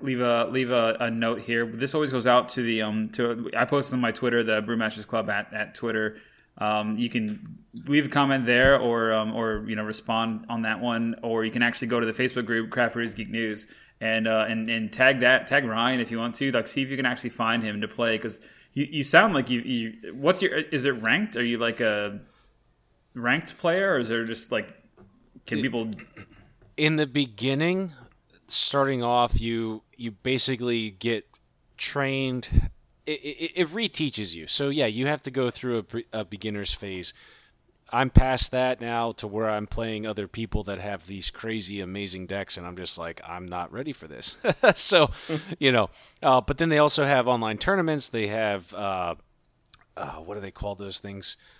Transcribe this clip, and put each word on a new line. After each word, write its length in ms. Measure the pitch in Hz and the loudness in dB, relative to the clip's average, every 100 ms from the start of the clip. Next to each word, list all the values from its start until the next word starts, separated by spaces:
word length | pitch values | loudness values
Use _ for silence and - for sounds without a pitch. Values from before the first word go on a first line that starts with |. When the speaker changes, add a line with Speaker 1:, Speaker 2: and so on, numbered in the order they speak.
Speaker 1:
leave 200 | 139 123 | -4 0
a, 260 | 120 117 117 | 2 2 2
leave 220 | 127 123 | 0 2
a, 260 | 123 113 113 | 4 4 2
a 120 | 117 | -2
note 300 | 113 113 113 | 0 0 0
here. 240 | - 117 117 | 0 0 0
This 260 | 113 131 | -2 -2
always 180 | 156 147 | 0 0
goes 140 | 131 117 | 2 6
out 240 | 123 120 | 6 4
to 140 | - | 0
the, 180 | 117 113 | 0 0
um, 280 | 110 107 107 | 0 -2 -2
to, 420 | - 120 117 117 - | -2 -2 -2 -4 0
I 100 | 107 | 2
post 280 | 143 131 | 0 0
on 60 | 127 | 0
my 120 | 120 | 0
Twitter, 320 | 110 123 120 | 0 0 2
the 180 | 110 107 | 2 0
Brewmasters 420 | 107 117 110 110 104 | 0 -2 -2 -4 -4
Club 240 | 113 110 | -4 -2
at, 240 | 104 107 | -4 -4
at 220 | 107 104 - | -6 -8 -6
Twitter. 420 | 117 110 107 107 - _ _ - | -4 -2 -2 -4 -16 _ _ -4
Um, 400 | 107 107 107 107 | 0 0 0 -2
you 120 | 120 | -2
can 480 | 120 107 104 - - - - - | 0 -2 -4 -10 -18 -18 -12 2
leave 220 | 147 139 | 2 4
a 20 | |
comment 380 | 143 139 135 120 | 2 2 2 4
there, 300 | 123 135 135 | 6 6 6
or, 340 | 123 117 113 | 4 2 2
um, 220 | 110 110 110 | 2 0 -2
or, 280 | 113 107 107 | -2 -2 -4
you 80 | 107 | -6
know, 80 | |
respond 600 | 107 107 - 113 113 110 - | -6 -6 -2 -2 -2 -4 -6
on 140 | 117 | -4
that 160 | 110 110 | -2 -2
one, 360 | 120 117 117 - | -2 -2 -2 -4
or 240 | 117 113 113 | -2 -2 0
you 60 | |
can 100 | 120 | 2
actually 280 | 120 120 117 | 0 0 0
go 100 | 120 | 0
to 60 | 113 | 0
the 40 | |
Facebook 340 | 110 127 127 113 | 0 0 0 0
group, 260 | 113 110 | -2 0
Craft 220 | - 117 117 | 0 0 0
Brews 180 | 117 | -6
Geek 160 | 110 104 | -6 -6
News, 380 | 113 110 104 - - - _ | -4 -4 -6 -12 -20 -20 _
and, 260 | 113 113 113 | -2 0 2
uh, 200 | 110 110 | 2 2
and, 180 | 113 110 | -2 -2
and 220 | 113 107 | -2 -4
tag 280 | - 131 135 | 4 4 6
that, 260 | 123 131 - | 6 6 4
tag 180 | 143 | 0
Ryan 360 | 127 110 120 127 | 2 2 2 2
if 100 | 117 | 0
you 80 | 113 | -2
want 160 | 117 113 | -4 -2
to, 160 | 139 | 0
like, 140 | 123 110 | 0 0
see 140 | - | -2
if 80 | 131 | -2
you 80 | 135 | -2
can 80 | 127 | -2
actually 240 | 123 117 | -2 -6
find 320 | - 113 117 | -2 0 0
him 200 | 110 104 | 0 -4
to 60 | 104 | -6
play, 300 | - 117 110 | 0 0 0
'cause 240 | 113 107 - - _ | -4 -10 -18 -20 _
you, 140 | 139 151 | -6 -4
you 140 | 156 | -2
sound 300 | 135 160 214 151 | 6 6 6 4
like 140 | 123 | 0
you, 120 | 120 | -2
you, 520 | 117 123 113 110 - 117 | -2 -4 -4 -8 -14 0
what's 260 | 139 185 | 2 2
your, 120 | 185 | 0
is 320 | 151 151 147 135 | 0 -2 0 0
it 60 | 123 | 0
ranked? 340 | 113 151 214 117 | 2 2 0 -2
Are 60 | |
you, 160 | 120 117 | 0 0
like, 220 | 117 113 | 0 0
a 380 | 113 104 104 101 - _ _ _ _ _ _ _ _ | 0 0 -2 -6 -14 _ _ _ _ _ _ _ _
ranked 440 | 123 120 147 165 - | -4 0 0 -2 -2
player, 340 | 185 185 196 | 0 2 2
or 60 | 147 | 0
is 100 | 113 | 0
there 140 | 117 113 | -2 -2
just, 260 | 113 - | -6 -4
like, 160 | 113 107 - _ - - _ _ - - | -4 -4 -12 _ -20 -20 _ _ -20 -6
can 140 | 113 | -2
Speaker 2:
It 20 | |
Speaker 1:
people 300 | 127 117 113 104 - - - - - _ - - | -2 -2 -4 -8 -14 -20 -20 -20 -20 _ -14 0
Speaker 2:
In 200 | 151 156 | 2 2
the 100 | 147 | 2
beginning, 840 | 135 135 104 127 139 160 185 190 143 - _ _ _ - | 0 -2 -2 -2 0 0 0 -4 -10 -20 _ _ _ -8
starting 540 | - - 143 139 131 | -4 0 2 2 2
off, 380 | 120 120 120 - | 2 4 4 2
you, 440 | 113 113 113 110 - - | 2 -2 -4 -6 -12 -10
you 140 | 117 | -10
basically 800 | 101 127 131 - 123 120 117 110 | -6 0 0 0 0 0 0 -2
get 360 | 95 117 110 - _ _ _ _ - | -4 -2 -2 -4 _ _ _ _ -12
trained. 920 | - 143 135 135 131 127 - - - - _ _ - | -6 -2 0 0 -2 -4 4 4 4 -2 _ _ -6
It, 140 | 151 | -6
it, 280 | 143 - 160 180 | -6 -8 -4 0
it 120 | 165 | 0
reteaches 640 | 190 220 - 151 - 98 82 | 0 -2 -2 -4 -2 -6 -8
you. 120 | 76 | -6
So, 220 | - 143 | -2 0
yeah, 160 | 143 123 | 0 0
you 220 | 110 135 | 0 -2
have 140 | 151 | -2
to 80 | - | -4
go 180 | 127 123 | -2 -2
through 260 | - 127 117 | -2 -4 -4
a, 40 | |
pre-, 220 | 95 117 - | -4 -8 -6
a 100 | 110 | -8
beginner's 500 | 98 101 110 104 101 | -8 -8 -6 -6 -6
phase. 400 | - 101 92 87 - - - _ _ _ _ _ | -8 -8 -8 -8 -12 -20 -20 _ _ _ _ _
I'm 180 | 120 131 | 0 6
past 420 | - 131 127 - | 8 8 4 0
that 280 | 127 127 127 | 2 2 0
now 320 | 117 117 117 | -2 -2 -2
to 140 | 107 107 | -4 -6
where 220 | 104 110 | -2 0
I'm 180 | 107 107 | -2 -4
playing 380 | 113 113 110 110 | -4 -4 -4 -6
other 200 | 107 98 | -6 -6
people 360 | - 110 107 98 | -8 -2 -2 -2
that 140 | 98 | -6
have 280 | 101 98 92 | -6 -8 -10
these 220 | 98 - | -10 -8
crazy, 520 | - 113 113 92 101 | -8 -6 -6 -6 -8
amazing 440 | 92 98 98 92 90 | -8 -6 -8 -8 -8
decks, 300 | 98 95 - | -6 -6 -8
and 80 | 87 | -10
I'm 120 | 90 | -10
just 200 | 87 - | -8 -8
like, 220 | 85 82 - | -8 -10 -12
"I'm 180 | 90 90 | -12 -8
not 280 | 90 87 | -8 -8
ready 180 | 107 151 | -8 -10
for 160 | 131 80 | -12 -14
this." 300 | 65 - - 233 - | -12 -12 -4 -2 4
<laughs> 200 | 247 - | 4 4
So, 360 | - 185 147 - - 156 | 4 4 4 0 -6 -6
Speaker 1:
<laughs> 240 | 165 - | -6 0
Speaker 2:
you 120 | 139 | 4
know, 160 | 120 98 - - _ | 4 2 -4 -20 _
uh, 160 | 147 143 | 4 4
but 160 | - 139 | 4 0
then 120 | 165 | 2
they 80 | 151 | 6
also 260 | 147 156 139 | 6 4 4
have 220 | 135 120 | 4 4
online 300 | 123 110 107 | 2 0 0
tournaments. 500 | - 196 160 151 - | 2 2 2 0 -2
They 200 | 117 104 | -2 -2
have, 460 | 110 107 101 90 | 0 0 0 -4
uh, 420 | 95 101 92 87 85 - _ _ _ _ - _ - | -4 -2 0 -2 -4 -10 _ _ _ _ -20 _ -10
uh, 140 | 98 - | -10 -10
what 140 | 82 104 | -10 -10
do 40 | |
they 100 | 98 | -10
call 240 | - 101 98 | -8 -8 -6
those 240 | 98 - | -8 -8
things? 360 | 104 98 - - - | -8 -8 -8 -10 -16